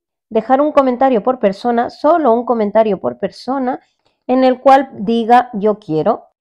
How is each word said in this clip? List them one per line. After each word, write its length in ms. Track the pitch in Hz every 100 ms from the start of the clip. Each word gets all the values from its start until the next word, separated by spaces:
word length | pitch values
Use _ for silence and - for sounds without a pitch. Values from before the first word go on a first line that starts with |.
| _ _ _
dejar 320 | 220 226 262
un 120 | 302
comentario 500 | 285 262 247 269 226
por 160 | 254 254
persona, 520 | 202 190 240 233 -
solo 420 | - 294 339 262
un 120 | 233
comentario 560 | 240 226 208 220 220 185
por 180 | 240 -
persona, 640 | 190 - 247 277 247 - _ _ _ _ -
en 180 | 254
el 160 | 254 254
cual 300 | 269 269 269
diga 580 | 226 202 233 220 247 247
"yo 240 | 202 214 208
quiero", 480 | - 156 180 - - _